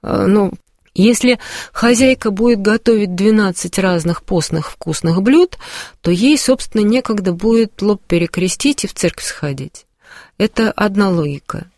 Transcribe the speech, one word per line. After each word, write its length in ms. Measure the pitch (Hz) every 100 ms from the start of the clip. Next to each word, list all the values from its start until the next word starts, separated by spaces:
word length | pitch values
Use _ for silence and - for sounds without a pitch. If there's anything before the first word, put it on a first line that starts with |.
Э, 220 | - - 98
ну, 260 | 208 196 - _ _ _ -
если 420 | 202 233 247 240 - - -
хозяйка 580 | - 233 240 262 254 226
будет 320 | 196 233 226
готовить 520 | 196 220 - 220 202
двенадцать 640 | 180 202 220 202 180 175 -
разных 440 | 190 175 165 170
постных 480 | - 180 151 160 151
вкусных 500 | - - 156 165 170
блюд, 360 | 202 302 359 - - - - _
то 100 | -
ей, 280 | 180 247 302
собственно, 440 | - 262 - 220
некогда 500 | 208 240 247 208 185
будет 500 | 170 214 226 220 -
лоб 200 | 202 208 _
перекрестить 800 | 170 170 - 185 - 277 285
и 20 | 190
в 80 |
церковь 320 | - 175 - -
сходить. 600 | - 147 135 135 - _ _ _ - - _
Это 340 | 214 - 226
одна 380 | - 208 196 196
логика. 560 | 175 147 143 _ - 175